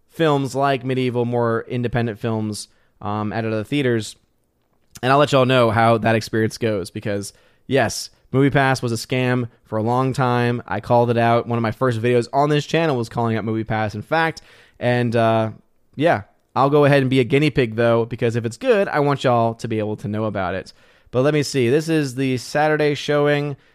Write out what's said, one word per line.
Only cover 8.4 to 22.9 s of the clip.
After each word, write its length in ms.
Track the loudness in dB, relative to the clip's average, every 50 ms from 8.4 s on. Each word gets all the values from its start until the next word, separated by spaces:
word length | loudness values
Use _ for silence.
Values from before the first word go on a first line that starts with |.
| 2 4 2 2 2 2 0 0
was 80 | -2 -4
a 60 | -4
scam 520 | -6 -4 -4 -2 -2 0 0 0 -2 -4 -6 -10 _
for 160 | _ _ -4 -2
a 40 | -2
long 280 | 0 0 0 0 0
time. 520 | 0 0 0 0 2 2 0 0 -2 -4 -6
I 140 | -6 -8 -8
called 300 | -2 2 2 2 2 2
it 60 | 2
out. 300 | 2 2 2 2 0 0
One 120 | -2 -4 -2
of 40 |
my 80 | -2 -4
first 300 | -2 -2 -2 -2 -2 0
videos 260 | 0 2 2 2 0 0
on 160 | 0 0 2 2
this 180 | 0 -2 -2
channel 300 | -2 -2 0 0 0 0
was 120 | -2 -4 -4
calling 280 | -4 -4 -2 -2 -2
out 80 | -2 -4
MoviePass, 500 | -4 -4 -4 -4 -4 -4 -4 -4 -4 -6
in 80 | -10
fact. 400 | -6 -4 -2 0 0 -2 -4 -8 -18 -20 -20 -20 _ _ _ -4
And, 340 | -2 -2 0 0 0 0 0
uh, 380 | 2 2 2 2 0 0 -2 -6 -12 _ _ _ _ _ _ _
yeah, 280 | 0 0 2 2 0 -4 -10 _ _ _ _ _
I'll 160 | 0 2 4
go 160 | 4 4 6
ahead 160 | 6 4 4
and 80 | 4 2
be 100 | 2 2
a 40 | 2
guinea 260 | 2 2 2 2 2
pig, 260 | 2 0 -2 0 0
though, 300 | 0 2 2 2 2 0
because 280 | -2 -4 -2 -2 -2 -2
if 120 | -2 -4
it's 100 | -4 -8
good, 320 | -2 0 2 2 2 2 0
I 120 | 0 0
want 240 | 2 0 0 0 2
y'all 300 | 2 2 4 2 0 -2
to 120 | -4 -6 -4
be 100 | -4 -4
able 180 | -2 -4 -6
to 120 | -6 -6 -6
know 160 | -4 -4 -4
about 300 | -4 -4 -4 -4 -4 -4
it. 180 | -6 -8 -12 -20 _ _ _ _ _ _ _
But 100 | -2 0
let 140 | 0 2 2
me 80 | 0
see. 260 | -2 0 -2 0 2 2
This 220 | 2 0 0 0
is 240 | 0 0 0 -2 -4
the 240 | -4 -2 -2 -2 -4
Saturday 560 | -6 -4 -2 0 2 2 2 2 0 0